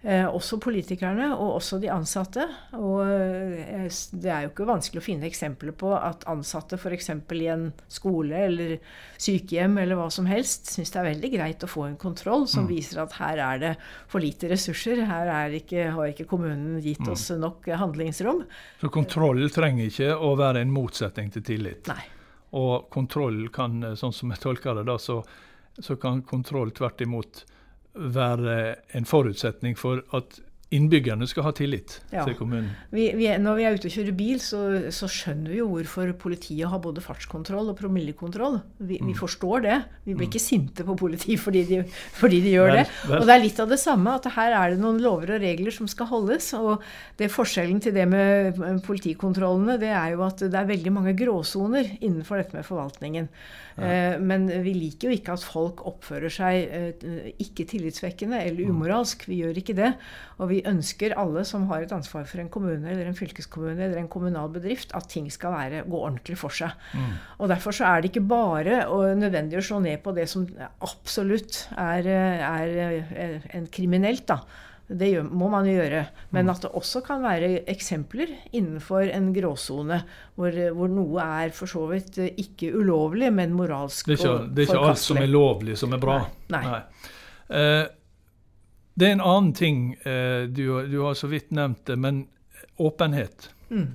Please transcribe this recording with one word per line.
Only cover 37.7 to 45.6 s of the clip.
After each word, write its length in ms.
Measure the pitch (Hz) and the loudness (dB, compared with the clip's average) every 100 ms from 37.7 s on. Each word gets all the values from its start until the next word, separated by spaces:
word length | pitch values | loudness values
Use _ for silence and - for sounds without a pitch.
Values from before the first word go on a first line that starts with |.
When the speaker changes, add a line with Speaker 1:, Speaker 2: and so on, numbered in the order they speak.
Speaker 1:
og 40 | 196 | -4
promillekontroll. 840 | 196 190 151 151 170 190 262 240 - - | -2 0 -2 -6 -8 -2 -2 -2 -4 -12
Vi, 220 | 185 185 | -6 -2
vi 80 | 123 | -2
Speaker 2:
Mm. 40 | 202 | -2
Speaker 1:
forstår 440 | 180 - 180 233 | -6 -4 0 2
det. 220 | 214 254 - - - | 2 2 0 -12 -6
Vi 80 | |
blir 140 | 185 180 | -4 -2
Speaker 2:
Mm. 20 | |
Speaker 1:
ikke 100 | 233 | -2
sinte 440 | - 226 135 - 175 | 2 2 2 -4 -4
på 80 | 185 | 0
politiet 440 | 185 170 - 220 | 0 -2 0 0
fordi 240 | - 190 175 | 4 2 4
de, 160 | 185 180 - - | 2 0 -8 -14
fordi 280 | - 233 180 | 6 8 8
de 120 | 190 | 8
gjør 120 | 185 185 | 8 10
Speaker 2:
Vel, 60 | - | 8
Speaker 1:
det. 120 | 277 - - | 6 0 0
Speaker 2:
vel. 100 | 147 | 4
Speaker 1:
Og 80 | 226 | 12
det 80 | |
er 80 | 247 | 12
litt 160 | 220 208 | 10 2
av 80 | 220 | 2
det 100 | 269 | 2
samme, 340 | 330 247 190 | 4 4 4
at 100 | 262 254 | 2 -2
her 200 | 233 226 | 2 4
er 180 | 220 180 | 4 4
det 80 | 180 | 4
noen 220 | 220 226 | 2 4
lover 320 | 240 175 170 | 4 2 0
og 60 | 214 | 0
regler 300 | 196 165 | 0 0